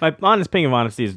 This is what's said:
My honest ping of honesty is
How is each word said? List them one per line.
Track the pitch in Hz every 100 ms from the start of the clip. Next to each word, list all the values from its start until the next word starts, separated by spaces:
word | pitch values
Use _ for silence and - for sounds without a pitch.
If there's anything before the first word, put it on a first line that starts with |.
My | 160 156
honest | 196 214 170
ping | 190 147
of |
honesty | 123 113 104
is | 110